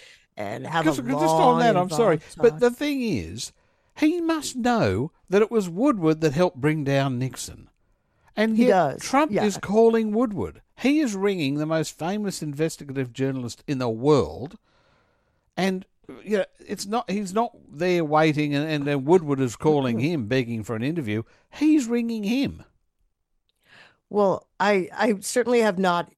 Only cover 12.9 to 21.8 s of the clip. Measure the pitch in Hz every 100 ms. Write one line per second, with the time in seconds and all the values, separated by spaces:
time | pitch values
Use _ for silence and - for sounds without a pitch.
12.9 | 135 123 117 135 131 120 - - 135 123
13.9 | 110 139 143 87 82 143 - _ _ _
14.9 | _ _ _ _ _ _ - 190 185 -
15.9 | _ - 127 - 208 - _ - 196 196
16.9 | 226 240 202 190 202 233 - - 143 180
17.9 | 175 151 151 160 151 147 143 156 151 143
18.9 | 143 135 185 151 135 127 - 156 147 131
19.9 | 113 143 165 104 131 117 113 104 110 131
20.9 | 170 110 107 - _ _ - 302 311